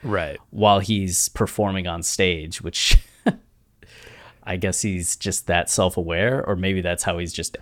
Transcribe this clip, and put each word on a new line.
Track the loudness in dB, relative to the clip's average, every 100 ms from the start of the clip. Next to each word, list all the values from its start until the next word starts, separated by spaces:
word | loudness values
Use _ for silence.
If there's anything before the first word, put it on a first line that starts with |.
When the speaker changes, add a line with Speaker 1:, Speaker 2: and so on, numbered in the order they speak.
Speaker 1:
Right. | -4 -2 -2 -8 -10
Speaker 2:
while | 4 6 6
he's | 4 0 0 -2 -2
performing | -2 -2 0 -2 -2 -4
on | -4
stage, | -4 2 2 2 -6 -10
which | -8 -2 6 4 4 -4
<laughs> | -4 -4 _ _ _ _ -20 -20 -20 -20 -20 -16
I | -8 -4
guess | -2 -2
he's | -2 -2 -4 -4
just | -4 -4 0
that | 0 2
self-aware, | 2 2 0 -2 0 0 0 -2
or | -2
maybe | 0 0
that's | -2 -2
how | -2 -2
he's | -4
just | -6 -8 -6